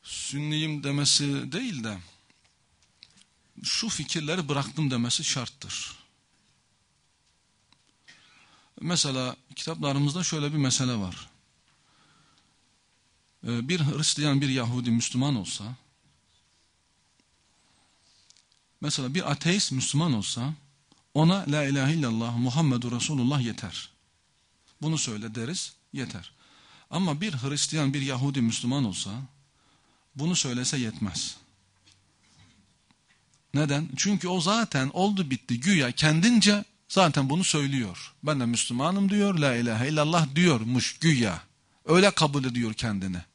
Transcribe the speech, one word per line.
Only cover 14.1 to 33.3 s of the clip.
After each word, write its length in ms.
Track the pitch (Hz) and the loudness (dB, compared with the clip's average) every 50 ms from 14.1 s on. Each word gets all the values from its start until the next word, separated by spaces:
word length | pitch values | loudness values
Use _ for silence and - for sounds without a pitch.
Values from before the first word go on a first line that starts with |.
| - 143 147 151 139 139 | 0 0 0 2 2 2
bir 80 | 143 135 | 2 0
Yahudi 420 | 131 131 120 117 120 127 120 120 | 0 -2 -2 -2 -4 -2 0 0
Müslüman 440 | 117 117 113 - - 123 131 147 139 | 0 0 0 0 -2 -2 0 0 0
olsa, 400 | 110 92 85 - - 101 113 127 - _ _ _ _ _ _ _ _ _ _ _ _ _ _ _ _ _ _ _ _ _ _ _ _ _ _ _ _ _ _ _ _ _ _ _ _ _ _ _ _ _ _ _ _ _ _ _ _ _ _ - _ _ _ _ _ _ _ _ _ | -2 -4 -6 -8 -10 -10 -12 -14 -16 _ _ _ _ _ _ _ _ _ _ _ _ _ _ _ _ _ _ _ _ _ _ _ _ _ _ _ _ _ _ _ _ _ _ _ _ _ _ _ _ _ _ _ _ _ _ _ _ _ _ -20 _ _ _ _ _ _ _ _ _
mesela 320 | - 147 - - 135 127 139 | -6 -4 -4 -2 -4 -2 -4
bir 180 | 185 - - | -4 -2 -2
ateist 400 | 143 - - 165 180 208 - - | -4 -2 0 0 2 2 0 0
Müslüman 420 | 135 131 120 - - 147 165 175 131 | -2 -2 -2 0 0 2 2 2 0
olsa, 400 | 107 95 - - 120 120 139 156 - _ _ _ _ _ _ _ _ _ _ _ | 0 -2 -4 -6 -4 -6 -6 -6 -10 _ _ _ _ _ _ _ _ _ _ _
ona 320 | 147 160 165 185 202 185 | 4 4 4 4 4 0
"La 160 | 143 147 151 147 | -2 0 0 0
ilahe 300 | 135 139 139 131 139 160 | 0 2 2 2 2 2
illallah 440 | 165 143 120 113 110 117 117 120 | 2 2 0 0 0 -2 -2 0
Muhammedur 540 | 117 123 131 120 156 165 143 127 120 120 120 | 0 0 2 2 2 4 4 2 2 0 -2
Resulullah 500 | 120 120 - - 156 135 120 127 147 143 | -4 -4 -4 -2 -2 0 2 2 2 2
yeter. 480 | 123 113 104 - - 92 - - - - _ _ _ _ _ _ _ _ _ _ _ _ _ _ _ _ _ _ | 0 -2 -4 -6 -10 -10 -10 -12 -14 -14 _ _ _ _ _ _ _ _ _ _ _ _ _ _ _ _ _ _
Bunu 160 | 143 156 160 | -4 -2 -2
söyle." 380 | 147 - 131 110 104 113 113 110 | -2 -2 -4 -6 -8 -8 -8 -8
deriz, 380 | 120 113 123 175 185 - - - _ _ _ - | -8 -8 -6 -6 -8 -8 -10 -14 _ _ _ -10
yeter. 380 | 139 123 - - 90 87 - _ _ _ _ - - - - - - - _ | -8 -8 -8 -10 -14 -14 -16 _ _ _ _ -20 -20 -20 -20 -20 -20 -18 _
Ama 320 | - 165 190 175 147 147 | -4 -2 0 0 0 -2
bir 120 | 190 220 160 | -4 -4 -4
Hristiyan, 600 | 127 113 139 147 143 - - 156 160 147 135 135 | -4 -4 -4 -2 -2 -4 -2 -2 0 0 0 0
bir 80 | 147 | -2
Yahudi 400 | 135 139 135 123 135 143 135 139 | -2 -2 -2 0 -2 0 0 0
Müslüman 420 | 117 113 107 - - 120 131 143 135 | 0 0 0 -2 -2 -2 0 0 -2
olsa, 380 | 104 92 - - 98 101 123 135 127 _ _ _ _ _ _ _ _ _ _ _ _ _ _ _ _ _ | -2 -2 -6 -8 -8 -8 -12 -12 -14 _ _ _ _ _ _ _ _ _ _ _ _ _ _ _ _ _
bunu 200 | 135 143 170 180 | -4 -2 -2 0
söylese 420 | - - 139 120 123 127 - - | 0 -2 -2 -2 -2 -2 -2 -2
yetmez. 600 | 135 123 110 107 - 110 98 85 - - - - - _ _ _ _ _ _ _ _ _ _ _ _ _ _ _ _ _ _ _ _ - _ _ _ _ _ _ _ _ _ _ _ _ _ _ _ _ _ | -2 -2 -4 -4 -4 -6 -6 -4 -6 -8 -8 -10 -14 _ _ _ _ _ _ _ _ _ _ _ _ _ _ _ _ _ _ _ _ -20 _ _ _ _ _ _ _ _ _ _ _ _ _ _ _ _ _